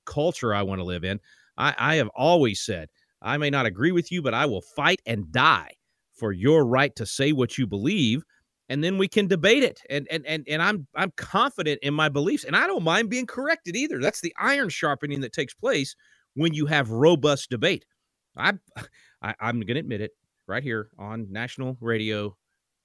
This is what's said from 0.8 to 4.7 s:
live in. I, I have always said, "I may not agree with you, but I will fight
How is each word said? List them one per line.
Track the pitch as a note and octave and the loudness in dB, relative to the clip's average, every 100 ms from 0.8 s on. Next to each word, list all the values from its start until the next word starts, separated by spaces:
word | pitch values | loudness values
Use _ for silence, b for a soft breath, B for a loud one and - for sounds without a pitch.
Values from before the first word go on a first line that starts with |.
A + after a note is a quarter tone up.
live | F2+ F2+ | -4 -4
in. | F2+ G#2 b b b - | -4 -6 b b b -2
I, | C#3+ - | -2 0
I | C3 | 0
have | D#3+ A2+ | 2 0
always | - C#3+ F3 B2+ G2+ | 0 4 6 4 2
said, | - F2+ D#2 _ _ _ | -4 -6 -8 _ _ _
"I | G#2+ C#3+ | -4 -2
may | D3 | 0
not | C#3 A#2 | 2 0
agree | F#2 D#3 | 2 2
with | F3 E3 | 2 0
you, | F3+ | -2
but | C3+ | -2
I | A2+ D3 | 0 0
will | G2 | -2
fight | - | -6